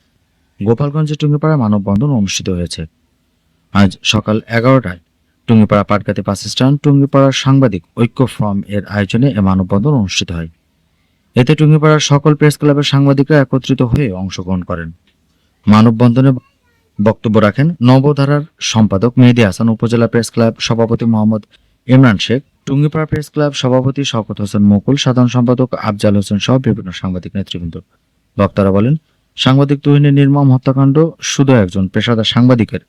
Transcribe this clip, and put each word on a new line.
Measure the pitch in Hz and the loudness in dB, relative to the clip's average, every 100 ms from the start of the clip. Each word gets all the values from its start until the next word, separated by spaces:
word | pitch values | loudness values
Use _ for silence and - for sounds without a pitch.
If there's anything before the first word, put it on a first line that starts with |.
| _ _ _ _ _ _ | _ _ _ _ _ _
গোপালগঞ্জের | 101 117 143 151 151 151 | -4 -2 -2 -4 -4 -2
টুঙ্গিপাড়ায় | 151 147 156 151 | -2 0 0 0
মানববন্ধন | 110 104 98 101 147 | 0 -2 -2 -2 0
অনুষ্ঠিত | 131 95 - 95 | -2 -2 -6 -6
হয়েছে। | 87 85 - 82 _ _ _ _ _ _ _ _ | -6 -6 -10 -14 _ _ _ _ _ _ _ _
আজ | 98 98 - | 0 0 0
সকাল | - 107 - 107 - | -4 -4 -2 -4 -2
এগারোটায় | 117 120 131 92 90 _ _ _ _ - | -2 2 2 0 -10 _ _ _ _ 0
টুঙ্গিপাড়া | 113 104 104 | 2 4 2
পাটকাতি | 98 104 98 101 | 0 -2 -2 -6
বাস | 98 98 107 | -6 -6 -8
স্ট্যান্ড | - 131 143 | -2 0 0
টুঙ্গিপাড়ার | 147 139 139 139 135 131 | 2 2 2 2 2 0
সাংবাদিক | 139 135 131 92 - - | 0 2 2 -2 -10 -4
ঐক্য | 117 - 123 | -4 -2 -4
ফোরাম | - 104 98 - | -2 -6 -4 -6
এর | 101 95 | -8 -6
আয়োজনে | 101 98 117 135 107 | -6 -4 0 0 0
এ | |
মানববন্ধন | 95 95 90 101 131 | 0 0 0 -2 0
অনুষ্ঠিত | 139 95 - 95 | -2 -2 -6 -8
হয়। | 85 82 - _ _ _ _ _ _ _ - | -8 -10 -16 _ _ _ _ _ _ _ 0
এতে | 123 151 | 2 2
টুঙ্গিপাড়ার | 151 156 156 151 - | 4 4 4 2 2
সকল | 143 156 151 | 0 2 2
প্রেস | 151 - | 0 2
ক্লাবের | 147 143 143 | 0 0 0
সাংবাদিকরা | 139 139 139 139 151 | 0 2 2 2 2
একত্রিত | 131 131 - 131 | 0 -2 -4 -2
হয়ে | 123 120 131 90 | 0 -2 -2 -6
অংশগ্রহণ | 95 92 90 92 | -8 -10 -6 -6
করেন। | 87 87 82 85 _ _ _ _ _ _ - | -6 -10 -10 -16 _ _ _ _ _ _ 2
মানববন্ধনে | 107 113 113 123 120 135 127 - _ _ _ _ - | 4 4 4 2 2 2 0 -6 _ _ _ _ -2
বক্তব্য | 104 104 113 104 | -2 0 0 2
রাখেন | 104 117 151 175 123 | 2 2 -2 0 2
নবধারার | 131 139 139 139 147 151 _ - | 4 2 0 0 -2 -4 _ -4
সম্পাদক | 117 104 98 117 131 | 0 0 0 0 4
মেহেদী | 123 120 104 | 4 4 0
হাসান, | - 117 | 0 -2
উপজেলা | 113 113 117 117 | -2 -2 0 0
প্রেস | 117 113 | -2 -4
ক্লাব | - 113 - | -2 -2 -2
সভাপতি | - 117 113 117 117 | -4 -2 -2 0 -2
মোহাম্মদ | 110 107 107 - _ _ _ - | 0 0 -2 -6 _ _ _ 2
ইমরান | 127 131 98 | 4 4 2
শেখ, | - 123 - _ - | -2 -4 -6 _ -6
টুঙ্গিপাড়া | 139 151 156 156 | -2 -2 -4 -6
প্রেস | 151 143 | -6 -6
ক্লাব | 151 147 143 | -4 -4 -2
সভাপতি | 131 127 127 139 139 | 0 0 0 -4 -4
শওকত | 117 107 107 | -6 -6 -8
হোসেন | 104 107 101 | -6 0 2
মুকুল, | 101 - 143 | 2 0 -2
সাধারণ | 135 123 123 123 | 0 0 0 0
সম্পাদক | 120 127 127 - 110 | 0 0 -2 -4 -6
আফজাল | 101 107 101 | -2 0 0
হোসেন | 98 101 | -2 -4
সহ | - 131 | -2 -2
বিভিন্ন | 127 107 95 | 0 -4 -6
সাংবাদিক | 85 95 92 82 98 | -10 -8 -8 -10 -10
নেতৃবৃন্দ। | 92 87 85 82 - _ _ _ _ - | -10 -10 -12 -12 -18 _ _ _ _ -4
বক্তারা | 98 - 98 | -2 0 0
বলেন, | 98 117 160 - _ _ - | 0 0 -2 -6 _ _ -4
সাংবাদিক | 127 135 139 143 | 0 2 2 0
তুহিনের | 147 143 147 | 2 2 4
নির্মম | 139 139 143 139 | 2 2 2 2
হত্যাকাণ্ড | 127 - 131 139 139 165 - | 2 0 0 2 2 0 -4
শুধু | - - 135 | -8 -2 2
একজন | 127 92 98 92 | 4 2 -2 -4
পেশাদার | 110 104 113 107 | -4 -2 -2 -2
সাংবাদিকের | 113 123 123 104 - | 2 2 2 0 -6